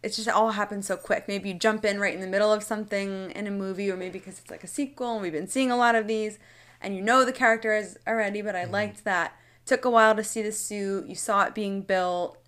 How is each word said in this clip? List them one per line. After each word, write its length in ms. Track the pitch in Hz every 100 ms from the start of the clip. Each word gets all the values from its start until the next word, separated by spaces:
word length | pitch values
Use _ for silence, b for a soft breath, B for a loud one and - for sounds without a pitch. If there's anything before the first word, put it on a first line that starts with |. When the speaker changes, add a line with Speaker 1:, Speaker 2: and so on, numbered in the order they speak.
Speaker 1:
it 80 | 214
just 160 | 220 220
all 220 | 214 220
happens 360 | 208 202 202 196
so 80 | 185
quick. 300 | - - -
Maybe 220 | 202 196
you 60 | 175
jump 280 | 220 214
in 160 | 214 202
right 140 | 202
in 80 | 180
the 60 | 190
middle 260 | 190 214
of 100 | 214
something 680 | 202 214 208 202 196 190 185
in 160 | - 208
a 40 |
movie, 400 | 196 190 190 202
or 60 | 185
maybe 200 | 185 180
'cause 220 | 190 -
it's, 100 | -
like, 140 | -
a 40 | 185
sequel, 460 | - 277 - 247
and 80 | 220
we've 120 | 185
been 140 | 160 190
seeing 240 | 262 254
a 40 | 247
lot 180 | 240 233
of 120 | 214
these, 320 | 220 214 208 B B B B
and 140 | 190 190
you 60 |
know 240 | 208 254 254
the 80 |
character 420 | 254 240 226 226 214
is 240 | 190 - -
already, 340 | 226 208 202
but 140 | 208 185
I 80 |
Speaker 2:
Mm-hmm. 80 | 175
Speaker 1:
liked 320 | 196 208 202
that. 300 | - 180 170 - b b -
Took 180 | 254
a 60 | 254
while 260 | 233 220 214
to 80 |
see 180 | 214 226
the 120 | 214
suit. 540 | 208 - 208 196 196 -
You 80 | 180
saw 280 | - 202
it 100 | 185
being 280 | - 202 196
built. 560 | 196 185 180 180 175 -